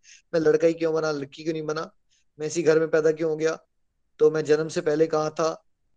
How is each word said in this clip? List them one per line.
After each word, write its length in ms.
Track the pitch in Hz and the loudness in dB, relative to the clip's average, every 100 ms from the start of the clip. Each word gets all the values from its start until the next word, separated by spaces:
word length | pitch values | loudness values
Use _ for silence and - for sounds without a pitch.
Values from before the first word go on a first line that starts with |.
| _ - _ | _ -20 _
"मैं 80 | 170 | 0
लड़का 260 | 151 156 165 | 2 4 2
ही 60 | |
क्यों 200 | 160 165 | 2 -2
बना, 180 | 160 156 | -2 -2
लड़की 320 | 143 139 - | -4 -8 -8
क्यों 100 | 156 | -8
नहीं 100 | 156 | -6
बना, 280 | 156 156 190 _ _ _ _ - | -6 -6 -8 _ _ _ _ -10
मैं 80 | 156 | -6
इसी 160 | 170 | 0
घर 160 | 156 156 | 2 2
में 100 | 156 | 2
पैदा 220 | 160 156 | 2 2
क्यों 200 | 156 160 | 0 -2
हो 60 | 156 | -2
गया, 220 | 160 165 _ _ _ _ _ - | -2 -4 _ _ _ _ _ 2
तो 120 | 151 | 2
मैं 140 | 156 | 2
जन्म 220 | 143 151 160 | 0 0 0
से 140 | 175 | -4
पहले 260 | 156 151 160 | -2 0 2
कहाँ 240 | 156 156 | 0 -2
था, 320 | 151 160 165 _ _ _ | -2 -4 -4 _ _ _